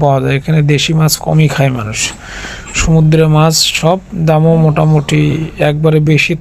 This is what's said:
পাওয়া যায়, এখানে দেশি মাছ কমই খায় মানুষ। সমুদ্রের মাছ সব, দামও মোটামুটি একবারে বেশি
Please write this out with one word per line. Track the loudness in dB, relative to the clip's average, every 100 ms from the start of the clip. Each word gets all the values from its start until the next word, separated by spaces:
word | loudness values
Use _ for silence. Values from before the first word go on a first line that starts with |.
পাওয়া | 2 0
যায়, | 0 -2
এখানে | 0 0 2
দেশি | 0 0 0
মাছ | 0 -2
কমই | 0 2 2
খায় | 0 -2 -2
মানুষ। | -6 -6 -8 -10 -16 -14 -14 -14 -10 -4
সমুদ্রের | 0 2 4 4 2 2
মাছ | 2 0 -2 -2
সব, | -2 -2 -4 -4 0
দামও | 2 2 2
মোটামুটি | 2 2 2 2 0 0 0 -2 -6 -4 -2
একবারে | 0 2 2 2
বেশি | 2 0 -4